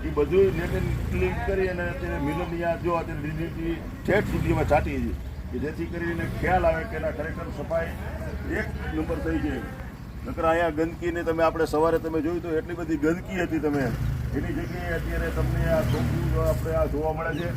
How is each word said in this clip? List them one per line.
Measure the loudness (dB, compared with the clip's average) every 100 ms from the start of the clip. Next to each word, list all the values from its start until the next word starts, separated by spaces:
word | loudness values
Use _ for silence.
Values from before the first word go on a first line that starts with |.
એ | 0
બધું | 0 4 6 6 2
neat | -2 0
and | 0 0 0
clean | 0 0 0 0
કરી | 2 0
અને | 0
અત્યારે | -4 -4 -4 -2
મિલનની | -2 -2 -2 -2
આ | -2 0
જો | 0
અત્યારે | 0 -2 -4
ડી | -4 -4
ડી | -4 -4
ટી | -4 -4 -6 -6 2
ઠેઠ | 2
સુધીમાં | 2 0 2 2 4
છાંટી | 4 4 -2
છે, | -2 -4 -6 -8 -6
કે | -4
જેથી | -4 -4
કરીને | -6 -2 -2 -2 -2 0
ખ્યાલ | 2 6
આવે | 6 2
કે | -2 -2
એના | -2
ખરેખર | -2 -4 -4 -6 -6
સફાઈ | -2 -2 -2 -4 -6 -6 -6 -6 -2 -2
એક | -2 -4 -4
નંબર | -2 -2 -2 0
થઈ | 0
છે. | 0 -2 -6 -10 -12 -12 -12 -10 -8
નકર | 0
અહીંયા | 2 4 2
ગંદકીને | 2 -2 0 -2 0
તમે, | 0 2
આપણે | 2 4 2
સવારે | 4 4 4
તમે | 0 0
જોયું | 0 -2
તો | 0 -2
એટલી | -2
બધી | -6 -2 2
ગંદકી | 2 0 -2 -2
હતી, | 0 0
તમે | 0 0 0 0 -2 -2 -2 -2
એની | -2
જગ્યાએ | -4 -4 -4 -2
અત્યારે | -2 -2 -2 -2 0
તમને | 0 2 4
આ | 4
ચોખ્ખું | 4 2 2 2 2 2 2
આપણે | 2 2
આ | 2 2
જોવા | 2 0
મળે | 0 -2 -2
છે. | -2